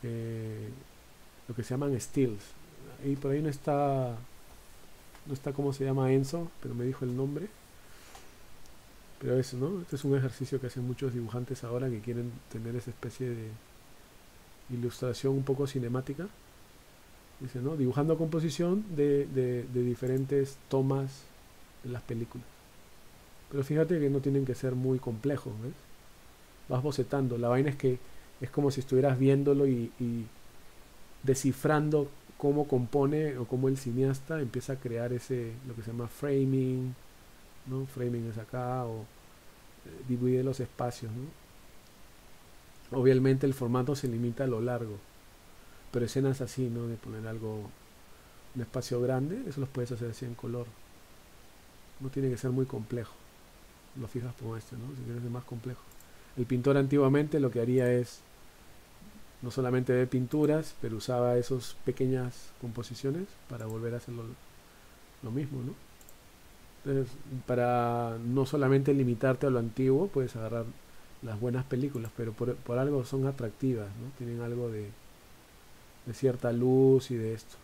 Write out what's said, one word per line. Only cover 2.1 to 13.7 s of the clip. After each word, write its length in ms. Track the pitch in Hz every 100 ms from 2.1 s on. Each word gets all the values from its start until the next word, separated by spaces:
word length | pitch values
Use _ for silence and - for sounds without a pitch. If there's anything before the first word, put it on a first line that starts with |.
| - 127 104 - - - - - -
Y 120 | 139 139
por 160 | 139
ahí 100 | 143
no 80 | 156
está, 680 | 139 - 143 143 135 127 117 123 - - - - - - - - - -
no 80 |
está 200 | 135 147
cómo 200 | 139 143
se 120 | 135 135
llama 260 | 135 131
Enzo, 380 | 135 135 170 165 -
pero 120 | 135 120
me 100 | 123
dijo 200 | 131 127
el 100 | 123
nombre. 320 | 135 147 196 - - - - - - - - - - - - - - - - -
Pero 200 | 127 123
eso, 180 | 131 127
¿no? 240 | 139 190
Este 140 | 170 139
es 80 |
un 120 | 139 139
ejercicio 460 | 131 - 123 135
que 60 | 123
hacen 180 | 127 123
muchos 280 | 123 135
dibujantes 500 | 120 117 117 120 127
ahora 260 | 117 120 131
que 100 | 113
quieren 320 | 107 120 120 117 -
tener 240 | 123 113 120
esa 160 | 120
especie 380 | 113 123 - 127
de 180 | 117 110 110 -